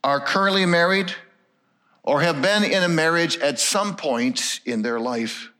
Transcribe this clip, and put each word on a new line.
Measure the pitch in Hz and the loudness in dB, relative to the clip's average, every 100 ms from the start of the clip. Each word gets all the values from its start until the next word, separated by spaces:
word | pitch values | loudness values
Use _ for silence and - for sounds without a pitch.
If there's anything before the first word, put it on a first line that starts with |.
are | 135 143 | 0 0
currently | 139 196 196 196 185 | 0 0 2 2 2
married, | 175 175 190 185 - - _ _ _ _ _ _ _ | 4 4 2 -2 -8 -16 _ _ _ _ _ _ _
or | - 143 | -2 2
have | 170 151 | 2 2
been | 180 208 | 2 2
in | 208 190 | 2 2
a | 180 | 2
marriage | 165 160 170 170 - | 2 2 2 0 0
at | 139 123 | -2 0
some | - 202 202 180 | -2 0 -2 -4
point | 151 117 123 123 - - - | -2 0 0 -2 -4 -6 -6
in | 117 | -4
their | 110 117 | -2 -2
life. | 120 120 113 - - _ | -4 -4 -6 -8 -16 _